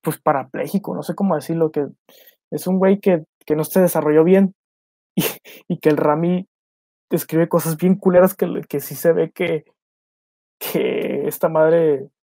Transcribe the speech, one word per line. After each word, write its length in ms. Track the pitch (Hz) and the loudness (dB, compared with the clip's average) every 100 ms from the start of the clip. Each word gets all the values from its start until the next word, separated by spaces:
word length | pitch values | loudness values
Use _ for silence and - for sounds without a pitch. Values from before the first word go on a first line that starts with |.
pues, 180 | - - | -6 -4
parapléjico, 720 | - 143 131 156 - 196 190 | -2 -2 -4 -10 -4 -6 -6
no 80 | 180 | -10
sé 120 | 147 | -8
cómo 220 | 170 196 156 | -4 -2 -2
decirlo, 340 | - 165 160 | -4 -2 0
que 160 | 151 139 - _ - _ _ _ | -2 -6 -10 _ -20 _ _ _
es 160 | - - | -8 -2
un 120 | 190 | 0
güey 200 | 190 202 | 2 2
que, 240 | 202 175 156 _ - | 2 0 -2 _ -4
que 80 | 151 | -4
no 80 | |
se 160 | 151 190 | 0 2
desarrolló 440 | 180 165 151 151 | 2 2 2 4
bien, 300 | 165 190 190 _ _ _ | 6 6 4 _ _ _
<laughs> 300 | _ _ _ - | _ _ _ -6
y, 60 | - - - - _ | -6 -8 -20 -20 _
y 100 | 170 | 0
que 100 | 156 | 2
el 60 | 151 | 2
Rami 520 | 151 151 170 180 190 _ _ _ _ _ _ | 2 0 0 -2 -6 _ _ _ _ _ _
escribe 380 | 170 - 160 165 | -4 -2 -2 0
cosas 280 | 175 165 160 | 0 -2 -2
bien 180 | 180 | 0
culeras 400 | 190 185 180 185 | 2 4 4 4
que, 280 | - 175 175 165 | 0 -4 -4 -6
que 120 | 147 | -8
sí 140 | - | -8
se 180 | 151 170 | -2 0
ve 180 | 165 160 | 0 -2
que, 340 | - 175 160 _ _ _ _ _ _ _ _ _ _ | -4 -6 -6 _ _ _ _ _ _ _ _ _ _
que 680 | - 160 - - - 143 147 | -8 -4 -4 -4 -6 -6 -6
esta 200 | - 165 | -4 -2
madre 600 | 160 156 170 160 139 139 _ | 2 4 4 2 -2 -6 _